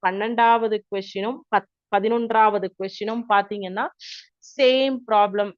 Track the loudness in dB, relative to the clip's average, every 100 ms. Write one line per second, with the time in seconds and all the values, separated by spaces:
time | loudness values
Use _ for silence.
0 | -2 -2 -4 2 2 4 0 -4 _ -8
1 | -8 -6 -6 -8 _ -2 -2 _ _ -2
2 | 0 -2 0 4 4 2 -6 _ -10 -8
3 | -6 -6 2 2 2 -6 -8 -6 -6 _
4 | -20 -20 -20 _ -20 2 4 4 0 -2
5 | 0 2 2 0 -4